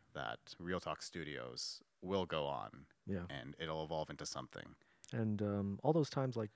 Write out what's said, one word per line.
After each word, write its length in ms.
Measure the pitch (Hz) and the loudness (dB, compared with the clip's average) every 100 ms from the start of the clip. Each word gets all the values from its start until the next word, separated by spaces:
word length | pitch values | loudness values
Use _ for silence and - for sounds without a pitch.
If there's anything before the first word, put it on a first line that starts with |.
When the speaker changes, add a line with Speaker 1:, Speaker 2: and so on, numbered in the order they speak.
| - | -12
Speaker 1:
that 260 | 73 58 60 - - | -6 -4 -6 -10 -8
Real 220 | 85 90 | -2 0
Talk 200 | 85 76 | 0 -4
Studios 800 | - 87 76 67 60 62 - - - _ | -4 -6 -4 -4 -6 -4 -6 -6 -14 _
will 240 | 90 98 87 | 0 2 4
go 200 | 80 71 | 2 2
on. 400 | 67 52 58 73 - - | 0 -4 -10 -18 -14 -4
Speaker 2:
Yeah. 160 | 98 87 | -2 -2
Speaker 1:
And 260 | 71 64 - | -6 -6 -4
it'll 240 | 80 78 78 | -2 0 0
evolve 240 | 80 76 | 0 0
into 160 | 76 73 | -4 -6
something. 500 | - 64 - - - - _ - | -6 -6 -10 -12 -14 -20 _ -4
Speaker 2:
And, 280 | 117 110 104 | 2 2 4
um, 380 | 104 101 98 98 | 4 4 2 4
all 100 | 139 | 6
those 160 | 160 143 | 6 6
times, 260 | - 131 117 | 2 2 0
like, 140 | 107 | -2